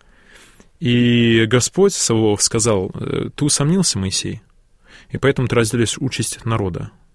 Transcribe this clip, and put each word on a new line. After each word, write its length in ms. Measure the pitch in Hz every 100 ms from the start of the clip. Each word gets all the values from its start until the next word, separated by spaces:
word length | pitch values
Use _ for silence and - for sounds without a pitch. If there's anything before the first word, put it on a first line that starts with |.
| _ _ _ - - - _ _
И 640 | 120 120 120 120 117 113 113
Господь 480 | 123 - - 196
Саваоф 480 | - - 113 110 104
сказал: 500 | - 117 113 104 92
«Э, 360 | - - - - -
ты 100 | 143
усомнился, 520 | - 143 190 175 -
Моисей, 420 | 95 - - 110 - _ _ _ _ - -
и 80 | -
поэтому 300 | 135 139 123
ты 80 | 135
разделишь 420 | 113 120 110 -
участь 480 | 135 - 110 - 113
народа». 460 | 110 98 85 107 - _